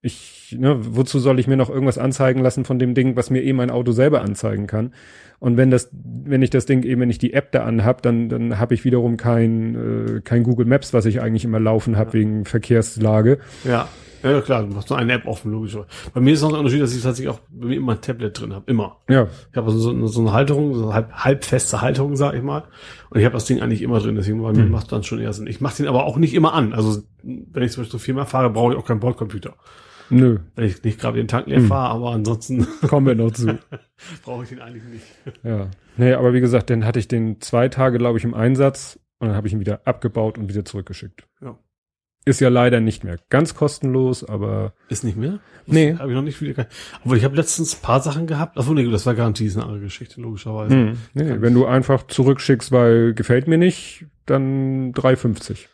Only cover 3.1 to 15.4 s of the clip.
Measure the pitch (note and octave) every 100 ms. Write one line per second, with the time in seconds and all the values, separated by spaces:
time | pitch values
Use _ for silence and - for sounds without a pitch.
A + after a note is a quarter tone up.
3.1 | B2 B2 B2+ C3+ C3+ B2 A#2+ B2 A2+ C#3+
4.1 | C#3+ G#2 G2+ A2 G2+ G#2 A2 A#2+ - -
5.1 | - - _ B2 A#2+ C3 B2 - - A#2+
6.1 | A#2 C3+ C3 C3 C3+ - C3+ B2 B2 B2
7.1 | G#2+ A#2+ A2 - C3 A2+ A2+ G#2+ B2+ B2
8.1 | A#2 A#2 A#2+ A#2 G#2 A#2 A2+ B2+ B2 A#2+
9.1 | A#2 A#2+ A#2 A2+ A2+ A2+ A#2 A#2 A2+ A2+
10.1 | A2 - A#2+ A#2 A#2+ A#2+ C3+ - A#2+ G#2+
11.1 | G#2+ A2+ A2+ A#2 A2 A2 A2 - G#2+ A2
12.1 | A2+ G#2+ G#2+ G2 A#2 - A#2 A2 A2 A2
13.1 | A2 A2+ C#3 - - C3 A#2+ - - -
14.1 | - B2+ C#3+ - B2 G#2 G2+ - C#3 A#2+
15.1 | B2 - G#2+